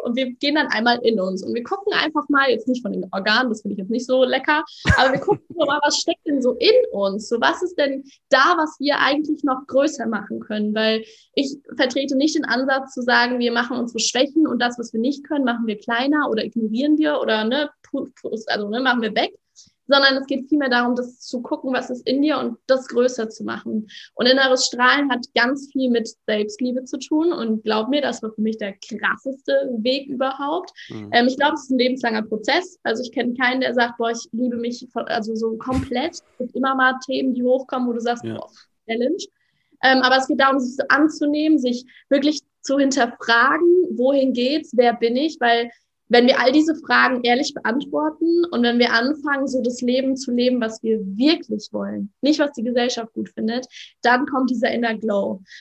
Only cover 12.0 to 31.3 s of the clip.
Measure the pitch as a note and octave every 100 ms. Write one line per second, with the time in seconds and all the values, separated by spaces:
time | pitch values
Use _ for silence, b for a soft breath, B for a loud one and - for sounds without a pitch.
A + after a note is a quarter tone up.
12 | C#4 C4+ D#4 D#4+ B3+ A#3+ C4+ C4 C4 B3+
13 | B3 A#3+ B3 B3 A#3+ A#3 A#3+ B3+ A#3 A3
14 | - B3 C#4+ D#4+ D4 A#3+ A#3+ A#3+ A3+ A3
15 | B3+ C#4 - D4 B3 A#3 A3+ G#3 - A#3
16 | C#4 D4+ B3+ G#3+ A3 A#3 G#3+ A3 D4 D4+
17 | D4+ C#4+ A3 G#3+ A3 C#4 D4 - _ C#4
18 | - - - A3 - G#3+ G#3 A3+ C4 B3
19 | A3 A3 E4+ - _ b b _ - C#4
20 | C#4 C4+ C#4 C4+ B3+ D4+ C4+ A#3+ A#3+ B3
21 | B3 - - B3 A#3+ - C4+ B3 B3 B3
22 | - C4+ D4+ C#4 A#3+ A#3 - C4 B3+ A#3+
23 | B3 B3 A3 - G#3+ A#3 A#3 A3 B B
24 | B - B3 C4+ C4 B3+ - A#3+ B3+ C#4
25 | C#4+ B3 - - A#3+ C#4 C#4 C4+ B3+ A#3
26 | A3+ - - G#3+ G#3+ - B3+ B3 C4 C#4
27 | - D#4 E4+ - A3+ A3 G#3+ G#3+ A3+ D4
28 | B3+ G#3+ A3 A3 G#3+ A3 G3+ G3 - G#3
29 | G3 - C4+ C4+ - C#4 C#4 A#3 A#3 C#4
30 | C#4 B3+ C4 C4+ C#4+ E4+ F4 B B G#2+
31 | G#2 A#3 B3